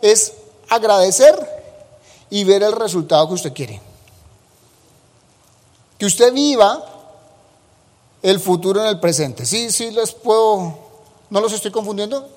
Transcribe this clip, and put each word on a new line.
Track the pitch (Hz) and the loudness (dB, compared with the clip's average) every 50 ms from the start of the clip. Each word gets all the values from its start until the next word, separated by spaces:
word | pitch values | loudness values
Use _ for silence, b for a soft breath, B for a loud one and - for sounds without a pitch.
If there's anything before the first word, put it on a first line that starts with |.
es | - 208 220 214 - - - - - - _ _ - - | 4 4 2 2 0 -4 -8 -18 -20 -20 _ _ -4 -2
agradecer | 226 233 214 214 208 196 185 190 185 - 262 302 359 - - - - - - - - - - _ - - b b b b b b | -2 0 2 2 4 4 4 2 4 8 8 8 8 6 -2 -12 -14 -18 -18 -20 -20 -20 -20 _ -20 -20 b b b b b b
y | 202 202 202 | -6 -2 2
ver | 185 196 202 208 | 2 2 4 4
el | 214 214 | 0 -2
resultado | 220 226 202 170 180 156 - 170 151 160 | -2 -4 -4 -4 -6 -4 0 2 0 2
que | 156 185 | 0 -2
usted | 175 - 156 131 | -8 -8 -10 -10
quiere. | - 139 113 104 98 - - - _ _ _ _ - _ - _ _ _ _ _ _ _ _ _ _ _ _ _ _ _ _ _ _ _ _ _ _ _ _ _ _ _ _ _ _ _ _ _ _ | -10 -12 -12 -12 -18 -20 -20 -20 _ _ _ _ -20 _ -20 _ _ _ _ _ _ _ _ _ _ _ _ _ _ _ _ _ _ _ _ _ _ _ _ _ _ _ _ _ _ _ _ _ _
Que | - | -4
usted | 202 - - 233 247 254 | -4 2 4 4 2 4
viva | 269 285 294 277 233 208 202 240 - - - - - - - - - _ _ _ _ _ _ _ _ _ _ _ _ _ _ _ _ _ _ _ _ - | 2 -2 0 4 4 4 4 2 -2 -8 -16 -20 -20 -20 -20 -20 -20 _ _ _ _ _ _ _ _ _ _ _ _ _ _ _ _ _ _ _ _ 0
el | 185 196 190 | 0 0 0
futuro | - 185 180 170 175 185 196 202 | 0 -2 -2 0 0 -2 -2 0
en | 220 | -2
el | 220 208 165 | -2 -4 -2
presente. | 170 170 160 139 156 135 117 - 123 | -2 -2 -2 -2 -4 -6 -8 -10 -8
Sí, | 117 - 226 233 233 | -6 -6 -6 -4 -4
sí, | - - 233 226 | -6 -6 -6 -4
les | 214 220 220 - - | -4 -4 -4 -4 -8
puedo... | - - 240 214 226 220 220 214 190 180 165 156 - - - - - - _ _ _ _ _ | -10 -2 0 2 2 4 2 0 0 -4 -8 -10 -14 -20 -20 -20 -20 -20 _ _ _ _ _
¿no | 208 196 | -4 -2
los | 220 226 208 | -2 -2 -6
estoy | 208 - 208 | -6 -10 -8
confundiendo? | 196 226 214 202 208 196 208 208 254 277 269 277 - | -8 -6 -8 -6 -6 -8 -6 -6 -8 -10 -10 -12 -20